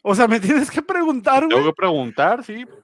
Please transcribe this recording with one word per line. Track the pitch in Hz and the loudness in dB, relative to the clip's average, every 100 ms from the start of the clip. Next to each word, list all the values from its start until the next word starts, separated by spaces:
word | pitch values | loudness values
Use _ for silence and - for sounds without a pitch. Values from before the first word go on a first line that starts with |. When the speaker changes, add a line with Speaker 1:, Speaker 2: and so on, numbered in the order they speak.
Speaker 1:
O | 202 196 | -2 2
sea, | 240 | 4
me | 220 | 2
tienes | 190 294 - | 2 0 0
que | - | -4
preguntar, | 294 359 330 262 220 269 | -4 -2 -2 -2 2 2
Speaker 2:
Tengo | 311 - | 4 2
Speaker 1:
güey. | 156 | 2
Speaker 2:
que | |
preguntar, | 156 190 156 123 107 151 240 | 0 -2 -2 -4 0 0 0
sí, | 240 214 247 - | -6 -14 -16 -20